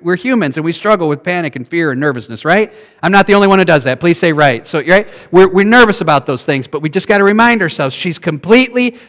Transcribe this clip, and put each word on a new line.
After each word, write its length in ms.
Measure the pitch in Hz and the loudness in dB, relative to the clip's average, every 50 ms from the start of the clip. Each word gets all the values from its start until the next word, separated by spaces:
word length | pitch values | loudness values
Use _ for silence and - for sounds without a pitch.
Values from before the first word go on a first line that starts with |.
we're 140 | - 170 180 | -4 -4 -4
humans 400 | 175 - 247 262 233 180 143 127 | -4 -2 -2 -2 0 -2 -2 -4
and 80 | 160 156 | -4 -6
we 80 | 165 | -6
struggle 360 | 165 - - 208 214 190 170 156 | -6 -4 0 0 0 0 0 -2
with 140 | 147 143 | -4 -4
panic 320 | - 180 180 180 165 147 - | -4 -6 -4 -4 -6 -6 -8
and 140 | 131 120 _ | -10 -12 _
fear 240 | - 170 165 151 | -4 -4 -2 -2
and 80 | 131 127 | -2 -2
nervousness, 440 | 147 151 135 123 107 - 113 107 - | -2 -2 -2 -4 -8 -12 -16 -8 -2
right? 280 | 156 175 208 220 208 - - - _ _ _ | 0 2 2 0 -2 -6 -20 -20 _ _ _
I'm 120 | - 175 | -4 2
not 160 | 190 196 190 208 | 2 2 4 4
the 60 | 196 | 4
only 120 | 202 202 | 4 4
one 140 | 196 196 190 | 4 4 2
who 40 | 185 | 4
does 200 | 170 165 147 120 | 2 2 2 2
that. 160 | 131 127 120 | -2 -4 -2
Please 180 | 160 175 170 - | 0 -2 0 0
say 140 | - 170 | 0 -2
right. 340 | 156 147 151 139 123 113 - | 0 2 2 2 0 -2 -8
So, 160 | - - 156 | -6 -6 -6
right? 240 | 131 151 180 202 202 - - - - - | 0 2 2 2 0 -2 -14 -20 -14 0
We're, 160 | - 175 190 | 4 4 4
we're 180 | 190 185 190 196 | 4 4 0 2
nervous 360 | 208 226 247 240 214 190 - | 4 4 4 4 4 2 -2
about 260 | 180 160 151 139 135 | 0 0 0 0 0
those 180 | - 139 123 - | -4 -8 -6 -4
things, 220 | - 147 135 127 | -4 -4 -4 -6
but 160 | - - 151 | -8 -10 -6
we 80 | 151 156 | -6 -4
just 160 | 143 190 - | -6 -6 -2
gotta 160 | - 208 202 | 0 0 2
remind 400 | 196 196 208 214 233 240 240 220 | 2 2 2 2 2 2 2 0
ourselves 320 | 190 160 - - 147 135 131 | -2 -4 -4 -4 -6 -6 -6
she's 240 | - - 180 160 - | -6 -8 -8 -8 -6
completely 800 | - 175 156 143 - 170 220 254 262 247 240 247 247 247 240 - - | -6 -6 -6 -6 0 2 4 4 4 2 0 -2 -2 -2 -4 -8 -20